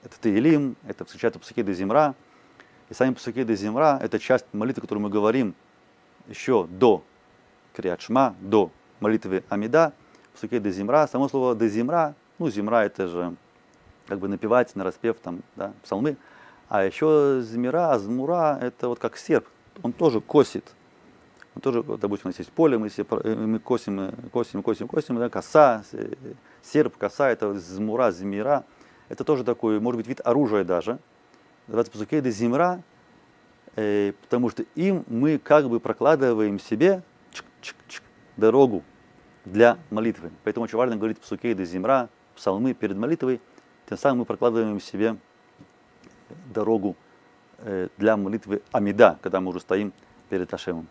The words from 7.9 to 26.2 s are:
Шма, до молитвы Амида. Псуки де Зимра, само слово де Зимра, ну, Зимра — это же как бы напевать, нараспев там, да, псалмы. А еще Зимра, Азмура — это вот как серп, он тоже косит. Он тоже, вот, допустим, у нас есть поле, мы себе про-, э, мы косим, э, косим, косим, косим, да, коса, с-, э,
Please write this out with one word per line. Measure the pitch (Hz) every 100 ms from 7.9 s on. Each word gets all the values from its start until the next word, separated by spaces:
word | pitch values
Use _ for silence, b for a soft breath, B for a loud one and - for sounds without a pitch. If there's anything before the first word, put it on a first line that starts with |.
| 87
Шма, | - 120 135 92
до | 98 107 87 _ _ _
молитвы | 107 110 98 92 -
Амида. | 104 107 151 160 - b b b
Псуки | - 107 120
де | 101
Зимра, | 92 101 143 147
само | 151 139
слово | 135 127
де | 113 113
Зимра, | 104 120 170 156 147 _ _
ну, | 165
Зимра — | 196 202 117 104
это | - 92
же | 87 87 87 _ _ _ _ _ _ -
как | 101
бы | 98
напевать, | 95 107 123 120 -
нараспев | 92 - 117 110
там, | 90 87 - -
да, | 98 101
псалмы. | - 98 143 135 B B B B _
А | 107
еще | 95 - 156 151 143 131
Зимра, | 113 117 123 160 170
Азмура — | 127 101 123 139 175 156 135
это | 123 - 123
вот | 120
как | - -
серп, | - 143 - _ _ -
он | 120
тоже | - 165 113
косит. | - 151 131 - - _ _ _ _ _ _ _ - -
Он |
тоже, | 135 117
вот, | 131 110
допустим, | 104 101 95
у |
нас | 87
есть | 85
поле, | - 160 120
мы | 107
себе | -
про-, | 104 110
э, | 107 110
мы | 107 110
косим, | - 123 - 98
э, | 95 113 123
косим, | 123 117 104
косим, | 101 107 113
косим, | - - 120
да, | 120
коса, | 101 - 156 143 110 104
с-, |
э, | - 107 -